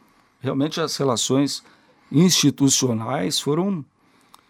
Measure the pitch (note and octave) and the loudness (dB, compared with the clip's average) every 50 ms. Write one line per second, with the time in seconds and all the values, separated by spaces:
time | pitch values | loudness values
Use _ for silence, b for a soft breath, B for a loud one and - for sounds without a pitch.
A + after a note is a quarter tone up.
0 | b b b b b b b b - C3 C3+ C3+ C#3 D3+ - F3 D#3+ C#3 - - | b b b b b b b b -8 -6 -2 -2 -2 -2 -2 -4 -6 -4 -4 -2
1 | C#3+ C3+ A#2+ G#2+ - - B2+ C3+ C#3+ C3+ - - b b b b b b b b | 0 0 0 0 0 0 0 0 0 0 -4 -8 b b b b b b b b
2 | _ - - C#3+ F3+ F#3+ D#3 - - C#3+ C3+ - C#3 C3+ C3 - C3 B2+ A2+ A2 | _ -2 2 4 4 4 4 4 2 2 2 4 2 2 2 2 0 0 -2 -2
3 | A2+ A#2 C3 D#3 F3+ F3 C#3+ - - C#3 D3+ D#3+ F#3 G3+ G3 D#3+ C3 _ _ b | -4 -4 -4 -4 -4 -4 -4 -4 -2 -2 -2 0 0 -2 -4 -6 -8 _ _ b
4 | b b b b b b b b b _ | b b b b b b b b b _